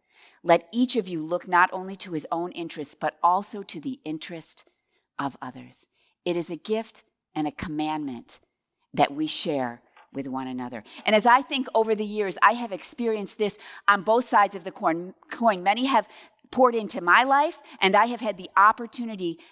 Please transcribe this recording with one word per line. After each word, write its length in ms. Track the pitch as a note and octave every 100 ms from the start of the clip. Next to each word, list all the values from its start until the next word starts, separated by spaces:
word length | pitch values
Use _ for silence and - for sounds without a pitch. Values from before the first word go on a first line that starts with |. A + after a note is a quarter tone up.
| _ _ _ _
"Let 240 | E3+ E3+ -
each 240 | A3+ B3 A#3+
of 120 | F#3
you 140 | E3
look 260 | D#3 F3 F#3
not 220 | F3 F3+
only 240 | F#3 F#3+ G3
to 140 | F#3+
his 160 | D#3+ -
own 200 | E3 F3
interests, 440 | - E3 E3 C#3+ -
but 220 | D#3 -
also 400 | E3+ F#3 G3 G#3
to 160 | G3 E3+
the 220 | C#3 B2+
interest 640 | D#3 D#3 - E3+ - - - _ _ _ _ -
of 200 | C#3 -
others." 460 | B2+ B2+ B2 - - _ _ _ F3+
It 100 | E3+
is 140 | E3
a 80 | E3
gift 460 | - G#3+ A3 - _ _ _
and 140 | - D3+
a 40 |
commandment 880 | - F#3 D3+ D#3 D#3 C#3+ A#2+ - - _ _ _ _ _
that 200 | C#3+ C#3+
we 140 | C#3+ D#3
share 540 | - F3 D3 B2 A#2+ _ _ _
with 140 | C3+ C3+
one 200 | C3 C3
another. 360 | B2+ B2 A#2+ - - -
And 100 | G#3+
as 100 | A3+
I 160 | B3
think 260 | C4+ C#4 C4
over 220 | A3+ A3 G#3+
the 100 | G#3+
years, 320 | G#3+ G3 E3+
I 120 | G3+
have 180 | A#3+ A#3
experienced 680 | F#3 - - A#3 G#3+ G3 -
this 200 | G#3 - - - -
on 160 | G3+
both 220 | F#3+ A#3 A#3+
sides 300 | A3+ G3+ G3
of 80 |
the 80 | F#3
corn-, 420 | - F#3+ E3 F3+ - _
coin. 320 | - A#3 F#3
Many 220 | F#3 A3 C4
have 220 | C4+ C4 - - _ _
poured 240 | - B3 A#3
into 260 | G3+ -
my 220 | F3 G3
life, 380 | C4 C#4 D#4 - - -
and 140 | F#3+ G3+
I 100 | A#3
have 160 | A#3+
had 160 | A3+ F#3
the 120 | F3+ -
opportunity 840 | G#3 A3+ A#3 - A#3 G#3 E3+ E3 -